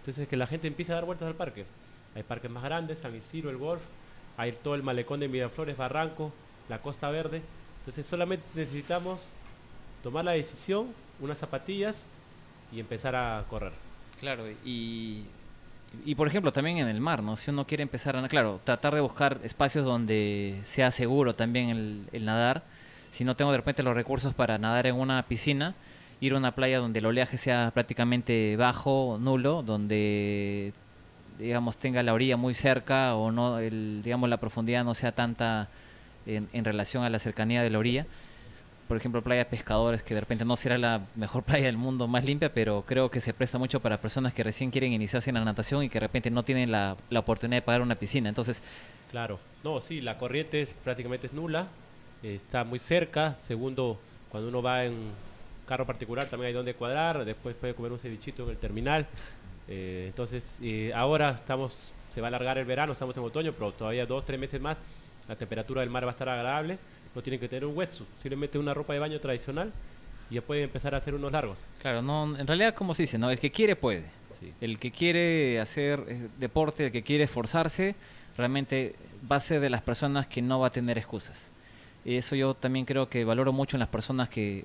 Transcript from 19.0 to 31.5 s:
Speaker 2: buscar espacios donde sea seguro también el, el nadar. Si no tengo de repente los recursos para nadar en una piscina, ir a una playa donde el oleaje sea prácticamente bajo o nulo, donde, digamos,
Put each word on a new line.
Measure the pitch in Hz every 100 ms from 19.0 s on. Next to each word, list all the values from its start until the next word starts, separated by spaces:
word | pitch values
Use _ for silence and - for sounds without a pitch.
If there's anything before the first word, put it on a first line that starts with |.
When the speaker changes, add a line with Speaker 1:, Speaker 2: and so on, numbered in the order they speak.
Speaker 2:
buscar | 135 - 143 135
espacios | 110 - 139 156
donde | 131 120 110 107 104 101 101 98
sea | 104 - 127
seguro | 120 120 139 127
también | 110 117 123 120
el, | 113 107 104 98
el | 117
nadar. | 110 110 120 147 - - - - -
Si | -
no | 127 123
tengo | 143
de | 135
repente | 143 135
los | 131
recursos | 120 117 135 131
para | 123 117 107
nadar | 110 120 127
en | 123
una | 131 131
piscina, | - 117 151 139 160 - - - - -
ir | 135
a | 135
una | 127
playa | 127 131 131
donde | 120 110
el | 110
oleaje | 120 123 123
sea | 135 123 117
prácticamente | 123 117 117 120 123 117 113 107 107
bajo | 123 123 143 135 131
o | 107
nulo, | 127 131 135 165
donde, | 113 107 104 107 104 104 101 101 101 101 101 - - - - - - -
digamos, | 113